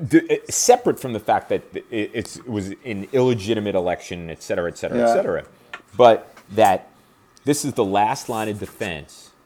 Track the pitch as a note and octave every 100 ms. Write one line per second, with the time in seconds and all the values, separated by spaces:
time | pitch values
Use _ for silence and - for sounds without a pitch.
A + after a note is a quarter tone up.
0 | C#3+ D#3+ - D3 - - - B3 F3 -
1 | C3 G#2+ - G2+ - F#2+ - - - A#2
2 | G#2+ A#2 - - B2 G#2 F#2+ - B2+ G2+
3 | G2 C3 B2+ A#2 G2+ A2 G#2 F#2 F2+ -
4 | - F2 E2 D#2 - F#2+ E2+ - F2 A#2+
5 | A#2 C3+ C#3+ D#2+ - _ _ - _ -
6 | A#2 G#2+ - - - G#2 G#2 F#2+ - _
7 | _ _ _ _ C3+ C#3+ C#3+ B2 G2 G2+
8 | G#2+ A2+ - A2+ G#2+ G2+ F#2+ - G#2 D#2
9 | D2+ - - _